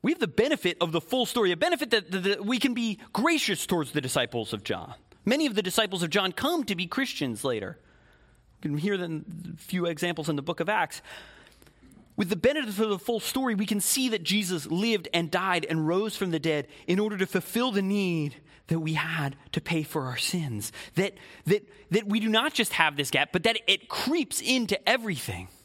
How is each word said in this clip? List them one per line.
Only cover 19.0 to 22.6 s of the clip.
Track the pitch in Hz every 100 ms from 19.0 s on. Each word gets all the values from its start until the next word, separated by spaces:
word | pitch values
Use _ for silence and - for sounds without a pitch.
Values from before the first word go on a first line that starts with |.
| 156 160 139 135 -
to | -
pay | - 165
for | 147 156
our | 127 123
sins. | - 180 147 107 107 - - -
That, | 196 - - - -
that, | 208 - - -
that | 190 202
we | 214
do | 220
not | 220 294
just | -